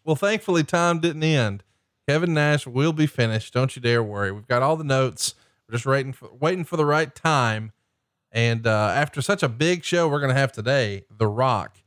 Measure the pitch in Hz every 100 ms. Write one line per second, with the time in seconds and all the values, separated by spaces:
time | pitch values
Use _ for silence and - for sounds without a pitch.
0 | - 151 202 214 214 170 151 175 170 170
1 | 170 156 156 151 113 101 - _ _ _
2 | - 147 175 156 147 147 135 123 151 156
3 | 151 - 113 110 - 123 127 - 120 120
4 | 110 104 98 101 104 123 135 160 151 135
5 | 131 131 - - _ _ _ 117 135 135
6 | 135 127 107 123 151 185 165 170 147 151
7 | 156 - 165 147 117 110 110 - _ _
8 | _ _ _ 113 117 117 117 107 107 101
9 | 147 - 135 202 135 113 156 180 - 175
10 | 165 143 139 131 135 - 110 139 110 98
11 | - 107 110 104 131 113 85 -